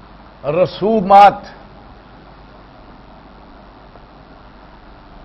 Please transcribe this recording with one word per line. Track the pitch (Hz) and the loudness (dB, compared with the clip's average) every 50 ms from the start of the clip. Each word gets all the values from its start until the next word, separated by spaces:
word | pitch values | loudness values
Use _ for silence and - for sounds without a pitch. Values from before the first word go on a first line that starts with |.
| - - - - - - - - - | -20 -20 -20 -20 -20 -20 -20 -14 -10
रसूमात। | 135 151 170 175 151 - - 180 208 226 220 180 190 196 196 202 196 - - - - - - - - - - - - - - - - - - - - - - - - - - - - - - - - - - - - - - - - - - - - - - - - - - - - - - - - - - - - - - - - - - - - - - - - - - - - 679 - - | -8 -4 -4 -4 -4 -4 -6 -4 -2 -2 -2 0 4 6 6 8 6 4 2 -8 -20 -20 -20 -20 -20 -20 -20 -20 -20 -20 -20 -20 -20 -20 -20 -20 -20 -20 -20 -20 -20 -20 -20 -20 -20 -20 -20 -20 -20 -20 -20 -20 -20 -20 -20 -20 -20 -20 -20 -20 -20 -20 -20 -20 -20 -20 -20 -20 -20 -20 -20 -20 -20 -20 -20 -20 -20 -20 -20 -20 -20 -20 -20 -20 -20 -20 -20 -20 -20 -20 -20 -20 -20 -20 -20 -20